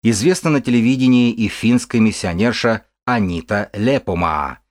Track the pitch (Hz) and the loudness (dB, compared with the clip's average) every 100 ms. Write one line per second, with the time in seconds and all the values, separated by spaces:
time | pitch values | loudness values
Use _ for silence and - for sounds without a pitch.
0 | 113 107 135 185 165 143 123 120 113 131 | 0 2 0 0 0 0 2 2 2 2
1 | 131 127 120 117 104 - 113 123 - 120 | 4 4 4 0 -4 -2 0 0 0 0
2 | 110 101 98 85 117 113 120 110 _ _ | 0 0 -6 -2 -2 0 -2 -2 _ _
3 | - 120 95 85 - 101 104 104 113 139 | -4 -2 -2 -4 -4 -6 -4 -4 -2 -2
4 | - 87 85 78 69 62 _ | -2 -4 -2 -2 -6 -10 _